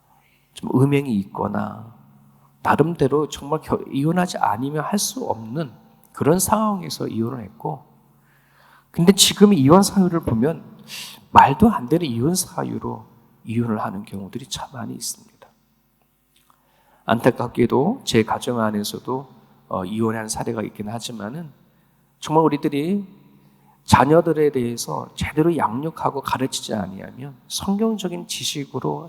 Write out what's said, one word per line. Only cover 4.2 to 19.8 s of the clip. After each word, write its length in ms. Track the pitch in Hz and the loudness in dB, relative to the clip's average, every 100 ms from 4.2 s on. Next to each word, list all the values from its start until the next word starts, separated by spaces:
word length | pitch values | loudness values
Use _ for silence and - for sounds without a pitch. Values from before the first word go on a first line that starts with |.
| 180 - | -2 0
않으면 460 | 104 107 139 151 | -2 0 -4 -4
할 160 | 143 208 | -4 -2
수 260 | - 262 - | -4 -6 -6
없는 460 | 110 110 143 135 - _ _ _ | -6 -6 -6 -8 -10 _ _ _
그런 240 | - 127 180 | -2 2 4
상황에서 680 | - 214 220 196 156 - 131 | 2 0 0 -2 -6 -8 -6
이혼을 340 | 110 117 131 | -4 -4 -6
했고, 420 | 98 - - 151 - _ _ _ _ _ _ _ _ _ _ | -12 -10 -8 -8 -14 _ _ _ _ _ _ _ _ _ _
근데 200 | - 175 | 2 6
지금 420 | 190 - - 208 180 | 6 4 6 6 8
이혼 260 | 131 185 | 8 8
사유를 380 | 190 202 175 165 | 6 4 2 2
보면 440 | - 113 143 160 - - - - - - _ | 0 2 0 -2 -10 -20 -18 -16 -16 -18 _
말도 400 | 120 123 143 226 | 6 6 6 4
안 180 | 185 123 | 4 0
되는 160 | 170 160 | 0 0
이혼 300 | 117 143 180 | 0 0 0
사유로 720 | - - 127 113 120 117 - _ _ _ - | -4 -6 -6 -6 -8 -10 -14 _ _ _ -4
이혼을 360 | 113 117 107 | -2 0 -2
하는 220 | 120 98 | -4 -8
경우들이 420 | 104 98 95 120 135 | -10 -12 -10 -12 -10
참 220 | - - | -10 -10
많이 200 | 123 117 | -12 -12
있습니다. 540 | 127 - - - _ - _ _ _ _ _ _ _ _ _ _ _ _ _ _ _ - | -10 -10 -12 -16 _ -20 _ _ _ _ _ _ _ _ _ _ _ _ _ _ _ -2
안타깝게도 960 | 117 135 - 120 - 117 123 170 269 | 2 2 2 -2 0 2 2 0 -2
제 200 | - 117 | 0 2
가정 360 | 107 110 - 120 | 2 -2 -4 -2
안에서도, 680 | 110 104 104 - - 131 143 - _ _ - | -2 -2 -6 -8 -6 -8 -8 -20 _ _ -10
어, 160 | 95 | -8